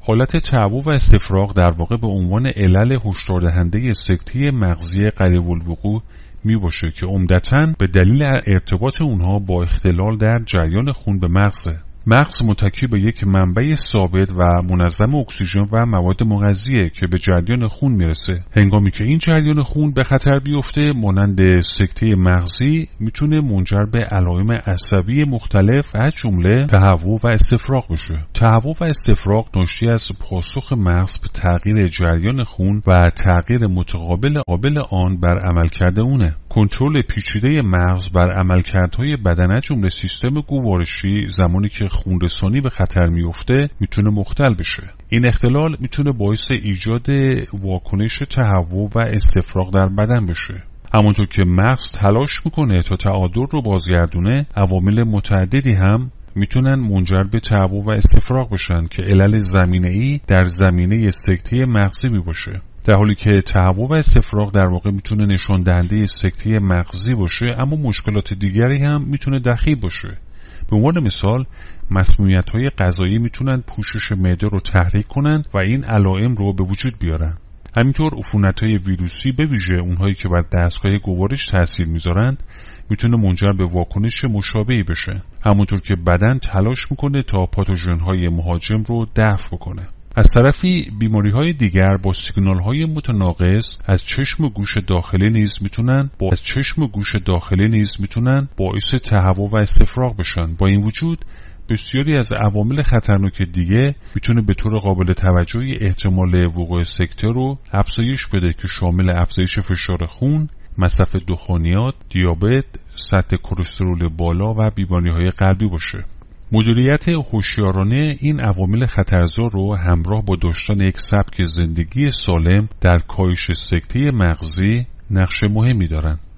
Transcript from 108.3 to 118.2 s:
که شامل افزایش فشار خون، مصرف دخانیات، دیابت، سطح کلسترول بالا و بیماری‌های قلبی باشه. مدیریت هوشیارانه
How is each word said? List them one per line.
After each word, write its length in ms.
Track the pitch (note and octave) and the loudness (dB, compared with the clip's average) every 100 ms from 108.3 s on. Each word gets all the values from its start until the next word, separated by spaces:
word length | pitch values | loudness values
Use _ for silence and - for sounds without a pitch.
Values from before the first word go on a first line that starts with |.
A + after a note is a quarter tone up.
| G2 F2 | -2 -2
که 160 | E2+ F#2+ | -2 -8
شامل 420 | - F2+ F2 F#2 | -4 -2 0 0
افزایش 440 | F2 F2 - F#2 - | 0 0 0 -2 -2
فشار 480 | F#2 F2+ - F2 D#2+ | -4 -4 -4 -4 -6
خون، 420 | - C3 D3+ D3+ - - - | -4 -2 0 -2 -8 -12 -2
مصرف 380 | F2+ - F#2 F#2 E2+ | 0 2 2 0 -4
دخانیات، 640 | F2 - F2+ E2 F#2+ B2 - - | -8 -2 -2 0 0 -2 -6 -6
دیابت، 560 | F#2+ F2+ E2 G2+ C3 C3+ - - | -2 0 0 0 0 -2 -14 -16
سطح 420 | - - G2 - F#2 | -10 -2 0 0 -4
کلسترول 720 | - F2+ F2 - F#2 F2 E2+ | -4 -6 -6 -4 -2 -2 -4
بالا 460 | D#2+ E2+ E2+ G#2 A2 | -2 -2 0 -2 0
و 120 | G#2+ | -2
بیماری‌های 540 | G#2 F#2 F2+ E2+ E2 F2+ | -2 -2 0 0 0 -2
قلبی 400 | - G2 F#2+ G#2 | 2 2 2 0
باشه. 360 | F2+ - G2 - - - - - | -2 -6 -8 -10 -14 -20 -20 -2
مدیریت 560 | G#2+ A2 A#2 B2+ D3 - | 0 2 2 2 2 0
هوشیارانه 1080 | E3+ C3+ A2 G2 - G2+ F#2+ G2 B2+ D3+ C#3 | -4 -2 -4 -2 0 0 2 0 0 0 -2